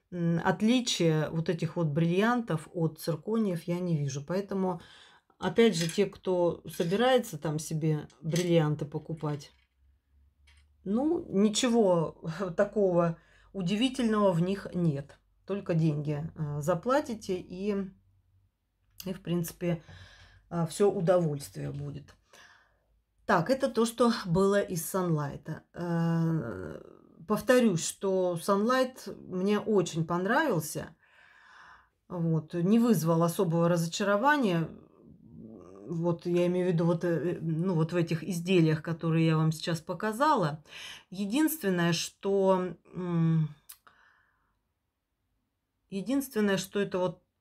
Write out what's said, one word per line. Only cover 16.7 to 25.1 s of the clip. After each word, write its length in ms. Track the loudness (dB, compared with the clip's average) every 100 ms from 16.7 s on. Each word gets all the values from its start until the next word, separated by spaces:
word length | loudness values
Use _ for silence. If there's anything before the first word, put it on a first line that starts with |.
| -2 0 0 0 -6 -6 -6
и, 400 | -8 -8 -4 -4 -6 -12 _ _ _ _ _ _ _ _ _ -14
и, 80 | -10
в 80 | -8
принципе, 640 | -4 -2 -2 -4 -4 -4 -6 -20 -20 -20 -20 -20 -8
э, 160 | -4 -2
всё 220 | 2 2
удовольствие 800 | 2 4 4 2 -2 -8 -10 -8
будет. 440 | -8 -10 -12 -16 -20 _ -20 -20 _ _ _ _ _ _ _ 0
Так, 240 | 2 2
это 180 | 0 0
то, 160 | 0
что 280 | 0 2 2 2
было 360 | 0 2 2 2
из 260 | 0 -4 -4
Санлайта. 760 | -2 -2